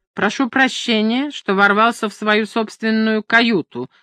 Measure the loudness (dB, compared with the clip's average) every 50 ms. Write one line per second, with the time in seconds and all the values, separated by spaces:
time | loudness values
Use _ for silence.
0 | _ _ -6 -2 -2 -2 0 -2 -2 0 2 2 2 0 0 -4 -2 0 0 2
1 | 2 0 0 -2 -4 -6 -8 -8 -4 -2 2 4 4 4 4 4 2 2 0 -2
2 | -6 -8 -6 -4 -2 0 0 0 0 -2 -4 -4 -4 -6 -8 -6 -4 -2 0 0
3 | 0 0 0 -2 -2 0 2 2 2 2 0 0 -2 _ -10 -12 -12 -12 _ _